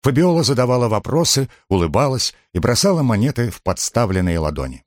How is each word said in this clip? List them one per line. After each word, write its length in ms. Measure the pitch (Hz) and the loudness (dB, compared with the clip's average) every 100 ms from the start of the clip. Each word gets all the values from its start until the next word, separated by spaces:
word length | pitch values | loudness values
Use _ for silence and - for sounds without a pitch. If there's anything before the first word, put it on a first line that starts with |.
Фабиола 400 | 139 131 180 170 | 0 2 2 2
задавала 460 | 127 131 123 127 120 | 0 0 2 0 0
вопросы, 600 | 104 - 151 170 139 135 - - | -2 -2 -2 0 0 -4 -8 -2
улыбалась 680 | 95 82 101 143 131 - - _ | 0 2 0 0 -2 -6 -8 _
и 60 | - | -2
бросала 440 | - 120 196 170 | 0 2 2 2
монеты 480 | 131 104 131 131 120 | 0 0 0 0 -4
в 120 | - | -4
подставленные 760 | - 90 - 117 113 92 90 85 | -6 -4 -4 -2 0 0 0 0
ладони. 460 | 76 73 65 64 | -2 -4 -8 -10